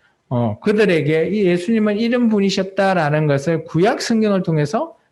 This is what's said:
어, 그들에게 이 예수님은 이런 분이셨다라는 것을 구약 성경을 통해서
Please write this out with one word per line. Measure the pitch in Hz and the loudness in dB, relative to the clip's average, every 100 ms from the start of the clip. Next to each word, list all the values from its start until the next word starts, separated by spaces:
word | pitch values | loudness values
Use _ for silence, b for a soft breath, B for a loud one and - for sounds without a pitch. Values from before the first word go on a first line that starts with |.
| b b - | b b -6
어, | 120 117 104 | -2 -2 -2
그들에게 | 208 214 208 165 143 160 165 | -2 2 2 2 0 0 0
이 | 214 185 | 0 2
예수님은 | 175 175 226 214 208 | 0 0 0 0 0
이런 | 233 247 233 | 0 0 2
분이셨다라는 | 214 196 190 190 - 196 180 147 151 151 | 2 0 0 -4 0 0 2 2 0 2
것을 | 139 156 165 156 | 0 0 -4 -2
구약 | 160 202 294 | 0 0 0
성경을 | - 226 214 196 | -2 0 0 0
통해서 | 175 156 143 220 330 - b | 0 -2 0 -2 -4 -10 b